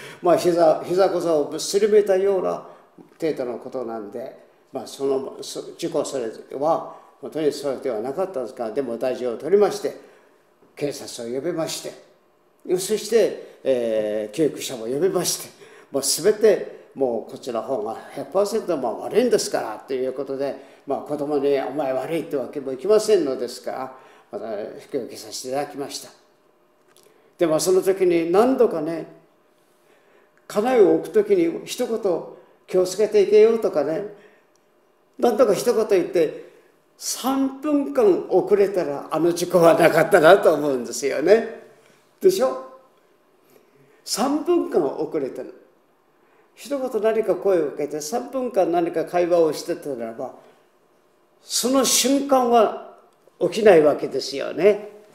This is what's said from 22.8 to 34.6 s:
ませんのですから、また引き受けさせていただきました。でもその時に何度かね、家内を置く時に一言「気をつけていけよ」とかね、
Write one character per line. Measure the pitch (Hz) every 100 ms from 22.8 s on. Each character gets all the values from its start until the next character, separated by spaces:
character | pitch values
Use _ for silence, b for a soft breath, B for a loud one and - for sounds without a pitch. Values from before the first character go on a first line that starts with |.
| 185
ま | 214
せ | 208 202
ん | 143
の | 127
で | 120
す | -
か | -
ら、 | 123 131 B B B _
ま | 104
た | 110 104
引 | 110 - -
き | 139
受 | 101
け | 110
さ | 110
せ | -
て | 127
い |
た | 135
だ | 143
き | 139
ま | 143
し | -
た。 | - - _ _ _ _ _ _ _ _ b b b -
で | 170
も | 156
そ | 165
の | 185
時 | 185 190 185
に | 170 165
何 | 180 247 262
度 | 226
か | 165
ね、 | 156 165 160 - _ _ _ _ _ _ b b b b b b -
家 | 208
内 | 233 254
を | 175 160
置 | -
く |
時 | 214 202 196
に | 165 - -
一 | - 247
言 | 220 202 165 - B B B -
「気 | 185
を | 180
つ | -
け | 208
て | 208
い | 190
け | 208
よ」 | 220 226
と | 196
か | 151
ね、 | 139 160 202 b b b b _